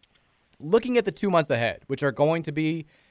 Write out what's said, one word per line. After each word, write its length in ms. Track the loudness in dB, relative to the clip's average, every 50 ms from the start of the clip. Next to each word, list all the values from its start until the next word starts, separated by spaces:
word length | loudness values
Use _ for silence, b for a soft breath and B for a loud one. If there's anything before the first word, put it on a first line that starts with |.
| _ _ _ _ _ _ _ _ _ _ _ -16
looking 360 | -2 0 2 2 2 2 0
at 80 | 0 0
the 60 | 0
two 180 | -2 -2 -2 2
months 220 | 2 2 2 2
ahead, 320 | 0 0 0 -2 -2 -4 -8 -8
which 160 | -4 -2 -2
are 80 | -2 0
going 320 | 2 2 2 2 0 -2
to 80 | -4 -4
be, 340 | -2 -2 -2 -2 -4 -8 -12 _ _ _ _